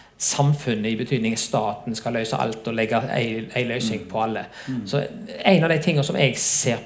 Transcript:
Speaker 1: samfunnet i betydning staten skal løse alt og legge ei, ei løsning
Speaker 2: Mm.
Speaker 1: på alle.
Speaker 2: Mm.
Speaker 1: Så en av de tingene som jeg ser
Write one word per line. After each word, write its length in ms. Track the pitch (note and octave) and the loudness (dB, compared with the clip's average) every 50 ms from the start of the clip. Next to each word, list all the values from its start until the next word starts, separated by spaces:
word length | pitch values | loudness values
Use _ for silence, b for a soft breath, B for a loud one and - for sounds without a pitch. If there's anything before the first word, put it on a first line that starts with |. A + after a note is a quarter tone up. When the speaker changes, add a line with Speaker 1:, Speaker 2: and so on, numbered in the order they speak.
| B B B B | B B B B
Speaker 1:
samfunnet 680 | - - - - C#3+ D3 D3 C#3+ - B2+ A2 G#2+ G#2+ | 0 0 4 4 4 4 4 2 2 -2 0 0 0
i 100 | A2+ A2+ | -2 -2
betydning 380 | A2 B2 - C#3 A#2 A2+ A2+ A2+ | -2 -2 0 0 0 0 0 0
staten 600 | - - - - A2+ G#2+ G#2 - - - A#2 A2 - | -2 -2 0 0 0 0 0 -4 -4 -6 -6 -6 -4
skal 160 | - A#2 A#2+ | -4 -2 -2
løse 240 | A2+ A2 - - C3 | -2 -2 -2 -2 0
alt 280 | A#2+ A2+ A2 - - A#2 | 0 -2 -2 -4 -6 -4
og 60 | A2+ A2+ | -2 -2
legge 220 | A2+ A2 A#2 A2+ A#2 - | 0 2 0 0 0 0
ei, 340 | - B2+ A#2 A2+ A2+ A2+ A2+ - - B2 | -2 0 0 0 -2 -4 -6 -4 -4 -2
ei 60 | B2 | -2
løsning 380 | A#2+ A#2 B2 A#2 A2 A2 G2+ - | -2 -2 -2 -2 -2 -2 -4 -6
Speaker 2:
Mm. 40 | - | -4
Speaker 1:
på 100 | - A2 | -2 -2
alle. 220 | A2 A2 G#2+ F#2+ - - B B B C3 | 0 0 -2 -4 -6 -8 B B B -6
Speaker 2:
Mm. 120 | C3 A#2 G#2 | -6 -6 -4
Speaker 1:
Så 160 | - - C#3+ - - - - - - - - - | -2 -2 -2 -2 -2 -6 -12 -14 -12 -6 0 4
en 200 | G3+ F#3+ D#3+ D#3+ | 6 6 6 6
av 60 | E3 | 4
de 80 | D#3+ D3+ | 2 2
tingene 260 | - F3+ D#3 C#3+ C#3 | 2 2 2 2 2
som 100 | - - | 2 2
jeg 200 | C#3 C#3+ B2+ A#2 - | 2 2 2 2 2
ser 400 | - - - - - B2 A2+ A2 - | 0 2 2 2 2 2 0 -2 -4